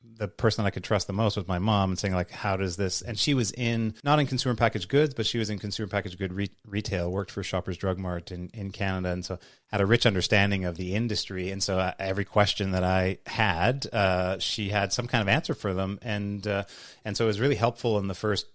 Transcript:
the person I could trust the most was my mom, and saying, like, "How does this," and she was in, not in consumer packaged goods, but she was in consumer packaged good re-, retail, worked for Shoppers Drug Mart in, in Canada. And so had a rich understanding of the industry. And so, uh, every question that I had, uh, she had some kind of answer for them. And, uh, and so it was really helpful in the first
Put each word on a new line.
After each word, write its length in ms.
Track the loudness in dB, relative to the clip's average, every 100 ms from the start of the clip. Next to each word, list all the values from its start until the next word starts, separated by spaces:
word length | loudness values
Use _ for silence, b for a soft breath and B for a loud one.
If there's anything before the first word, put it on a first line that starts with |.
the 240 | -20 -8 -8
person 400 | 2 2 4 0
I 40 |
could 120 | -2
trust 240 | 0 0 0
the 60 |
most 240 | 0 0 0
was 100 | -2
my 140 | 0
mom, 300 | 4 4 4
and 80 | 2
saying, 160 | 0
like, 160 | 0 -2
"How 260 | -4 -2 0
does 200 | -2 -2
this," 240 | -2 -2
and 160 | -6 -2
she 160 | 2
was 200 | 2 0
in, 420 | -2 -2 0 -2 -2
not 160 | 2 2
in 80 | 2
consumer 300 | 0 0 2
packaged 320 | 2 2 0
goods, 260 | 2 2
but 100 | 0
she 140 | -2 0
was 120 | -2
in 100 | -4
consumer 280 | -6 -6 -2
packaged 300 | -2 -4 -6
good 140 | -6
re-, 180 | -2 -4 _ -6
retail, 440 | -6 -2 -2 0
worked 200 | -2 -4
for 140 | -6
Shoppers 340 | -4 -4 -4 -2
Drug 180 | -2 0
Mart 340 | -2 -4 -6
in, 180 | -10 -10
in 200 | -8 -10
Canada. 380 | -4 -2 0 -2
And 140 | -2
so 140 | -6 -10 B B B
had 120 | 0
a 60 | 4
rich 180 | 6
understanding 600 | 4 2 4 4 4 2
of 120 | -2 -4
the 180 | -2
industry. 560 | -2 0 -2 -4 -6 -6
And 120 | -4
so, 160 | 0 0
uh, 160 | 0 -2
every 240 | -2 -2
question 480 | 2 4 4 2 0
that 120 | 2
I 340 | 4 4 2 -2
had, 640 | -6 0 2 4 2 2 -2
uh, 460 | 2 2 2 0 -2
she 280 | -4 -4 -2
had 240 | 0 0
some 140 | -2 0
kind 160 | 0
of 60 | 2
answer 260 | 2 0
for 180 | -4 -2
them. 280 | 0 -2 -4
And, 440 | -4 -4 -4 -4 -2
uh, 180 | -2 -4 B B B
and 120 | -6 0
so 80 |
it 40 | 0
was 120 | 2
really 160 | 0 2
helpful 420 | 0 2 0 0
in 100 | 0
the 60 |
first 320 | -2 -2 -2 -4